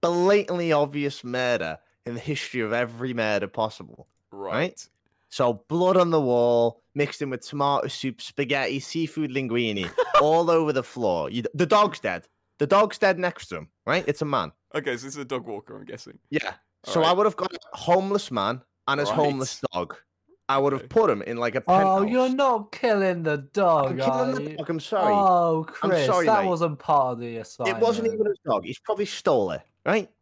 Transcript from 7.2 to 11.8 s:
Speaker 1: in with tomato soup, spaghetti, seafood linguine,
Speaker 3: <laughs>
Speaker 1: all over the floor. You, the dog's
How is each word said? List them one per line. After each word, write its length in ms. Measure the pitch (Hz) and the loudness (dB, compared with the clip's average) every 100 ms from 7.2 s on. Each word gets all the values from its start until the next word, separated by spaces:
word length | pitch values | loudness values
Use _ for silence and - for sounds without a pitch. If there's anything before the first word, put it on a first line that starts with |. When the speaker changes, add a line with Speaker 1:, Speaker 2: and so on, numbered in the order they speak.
Speaker 1:
in 80 | 139 | -8
with 100 | 127 | -8
tomato 460 | - 143 143 143 - | -8 -2 0 2 -2
soup, 340 | - 135 117 | -6 -8 -8
spaghetti, 580 | - - 139 139 127 135 | -12 -6 -2 -2 -2 -4
seafood 520 | - 165 156 156 151 | -6 -6 -6 -4 -4
linguine, 580 | 127 131 117 117 101 87 - - | -4 -2 -2 0 -2 -4 -4 2
Speaker 3:
<laughs> 160 | 151 | 4
Speaker 1:
all 300 | 147 160 170 | 4 4 4
over 200 | 165 156 | 2 2
the 120 | 135 | -2
floor. 480 | 120 127 110 87 73 | -4 -4 -2 0 -2
You, 120 | 113 110 143 | -4 -6 -2
the 100 | 175 | 2
dog's 340 | 214 | 4